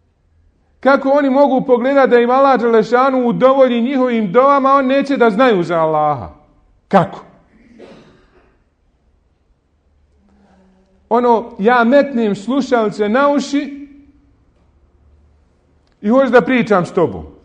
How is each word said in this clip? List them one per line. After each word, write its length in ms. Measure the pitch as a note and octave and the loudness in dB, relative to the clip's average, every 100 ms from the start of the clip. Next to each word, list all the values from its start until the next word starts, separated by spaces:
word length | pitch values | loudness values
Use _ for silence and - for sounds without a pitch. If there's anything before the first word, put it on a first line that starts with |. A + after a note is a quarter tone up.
| _ _ _ _ _ _ _ _ | _ _ _ _ _ _ _ _
kako 300 | B3+ C#4 C4+ | 0 0 0
oni 200 | C#4+ C#4 | 0 0
mogu 360 | C4 C#4 C4 - | 2 2 0 0
pogledat 440 | A#3+ B3+ C#4 B3+ | 0 0 0 2
da 100 | A#3+ | 2
im 100 | A#3+ | 2
Allah 300 | C4 C#4 B3 | 2 2 0
Đelešanu 680 | A#3 A3+ G3+ A#3+ C4+ C4 A#3+ | 2 0 2 0 0 0 -2
udovolji 540 | F3 B3+ C4+ C4 A#3+ | 2 2 4 2 0
njihovim 520 | A#3+ C#4 B3+ A3+ G#3 | -2 -2 -2 -2 0
dovama, 400 | A#3 C4+ C#4 C4+ | 2 2 2 2
on 140 | C#4 C4 | 0 0
neće 300 | C#4 C4+ C4 | -2 -2 0
da 140 | A#3 | 0
znaju 320 | G3 C4 G3 | 2 2 2
za 180 | E3 E3+ | -2 -2
Allaha? 480 | D#3+ D#3 D3+ C#3 E2+ - _ _ _ _ _ | -2 0 -2 -4 -10 -18 _ _ _ _ _
Kako? 360 | G3 D#3+ - - _ _ _ _ - - - _ _ _ _ _ _ _ _ _ _ _ _ _ _ _ _ _ _ _ _ _ G3 G3+ G3+ _ _ _ _ _ _ _ | 0 0 -6 -20 _ _ _ _ -20 -20 -20 _ _ _ _ _ _ _ _ _ _ _ _ _ _ _ _ _ _ _ _ _ _ _ _ _ _ _ _ _ _ _
Ono, 440 | A3+ A#3+ A3+ - - | -2 0 0 -4 -4
ja 260 | G3+ B3 | 0 2
metnem 500 | A#3 C#4+ C#4 A#3+ A3 | 2 2 0 -2 -4
slušalce 760 | G3 - C#4 F#3+ A#3+ G#3+ G#3 G#3 | -4 -4 -4 -2 -2 -2 -4 -2
na 220 | A#3+ C#4+ | 0 0
uši 580 | C#4+ C#4 C#4 D4 - - - _ _ _ _ _ _ _ _ _ _ _ _ _ _ _ _ _ _ _ _ | -2 -4 -6 -6 -12 -20 -20 _ _ _ _ _ _ _ _ _ _ _ _ _ _ _ _ _ _ _ _
i 80 | G#3 | 0
hoću 220 | B3+ C4+ | 0 4
da 100 | A#3 | 2
pričam 460 | A3+ B3+ G3+ F#3+ E3 | 2 0 0 -2 0
s 60 | |
tobom. 340 | - D3+ F#2 D#2 - | -2 -2 -4 -16 -20